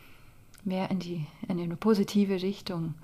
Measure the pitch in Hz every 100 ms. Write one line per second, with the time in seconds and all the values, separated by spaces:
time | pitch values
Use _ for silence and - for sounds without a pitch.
0 | - - - - - - - 185 190 190
1 | 175 170 147 - - 175 170 170 220 214
2 | 202 202 196 190 185 196 - 175 165 156